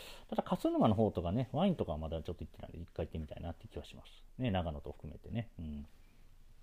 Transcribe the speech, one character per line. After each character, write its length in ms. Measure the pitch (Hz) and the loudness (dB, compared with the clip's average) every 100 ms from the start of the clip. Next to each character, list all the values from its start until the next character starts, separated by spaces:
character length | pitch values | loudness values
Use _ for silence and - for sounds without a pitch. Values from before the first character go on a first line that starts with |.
| - - - | -16 -18 4
た 80 | 202 | 4
だ、 80 | - | 4
勝 220 | 185 320 | 2 2
沼 160 | 339 143 | 6 6
の 80 | 101 | 8
方 160 | 104 | 4
と 100 | - | 4
か 120 | 85 | 0
ね、 160 | 110 131 | 2 0
ワ 160 | 135 196 | 2 2
イ 40 | |
ン 40 | 160 | 2
と 100 | 90 | 0
か 60 | |
は 60 | 78 | -2
ま 100 | 78 | -2
だ 140 | 80 | -4
ち 80 | 80 | -6
ょ 40 | |
っ 20 | 85 | -8
と 100 | 82 | -10
行 20 | |
っ 0 | |
て 120 | - | -14
な 60 | 78 | -14
い 40 | |
ん 0 | |
で、 60 | 85 | -12
一 80 | 85 | -12
回 120 | - 85 | -6 -6
行 40 | |
っ 20 | |
て 60 | 80 | -4
み 100 | 76 | -8
た 100 | - | -8
い 60 | |
な 80 | 80 | -10
っ 40 | - | -10
て 120 | - | -12
気 100 | - | -14
は 60 | |
し 140 | - - | -14 -16
ま 80 | - | -20
す。 180 | - - - | -20 -20 -4
ね、 140 | 127 | 0
長 200 | 92 82 | 0 -2
野 80 | 73 | -6
と 120 | - | -10
含 180 | - - | -12 -14
め 80 | 76 | -14
て 100 | - | -8
ね。 200 | 113 107 - | -6 -6 -10
う 20 | |
ん。 260 | 78 73 73 - - - - - - - | -10 -8 -12 -18 -20 -20 -20 -20 -20 -20